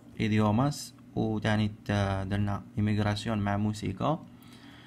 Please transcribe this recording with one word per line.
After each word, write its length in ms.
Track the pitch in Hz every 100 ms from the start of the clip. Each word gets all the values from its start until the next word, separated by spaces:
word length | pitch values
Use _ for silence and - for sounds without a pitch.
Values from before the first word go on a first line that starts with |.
| - -
ايديوماس، 760 | 113 107 107 110 143 147 - - - -
وثاني 560 | 110 107 110 107 107 107 -
ت-، 400 | 104 98 98 95
درنا 340 | 101 101 98 - -
ايميغراسيون 600 | 104 104 104 104 117 107
مع 200 | 101 101
موسيقى. 600 | 107 104 101 98 120 160 - - - - - -